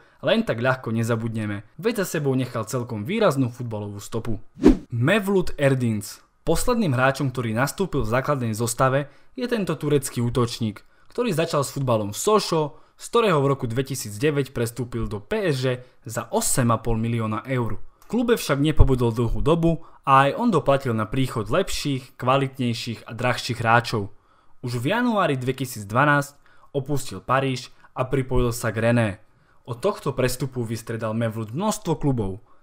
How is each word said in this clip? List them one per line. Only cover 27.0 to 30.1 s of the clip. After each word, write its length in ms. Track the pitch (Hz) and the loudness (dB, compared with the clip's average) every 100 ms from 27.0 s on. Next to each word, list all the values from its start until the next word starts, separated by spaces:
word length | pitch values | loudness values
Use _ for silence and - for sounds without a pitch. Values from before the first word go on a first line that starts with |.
| - - | -2 -8
Paríž 480 | - 131 135 127 - - - | -2 0 0 -4 -8 -20 -16
a 160 | - 120 | -6 -2
pripojil 480 | 139 131 127 123 117 | -2 0 2 2 0
sa 160 | 117 | -4
k 160 | 107 113 | 0 2
Rennes. 320 | 120 110 92 - _ _ _ - | 4 2 -2 -14 _ _ _ -12
Od 160 | 120 | -4
tohto 320 | - 208 156 | -2 -2 -4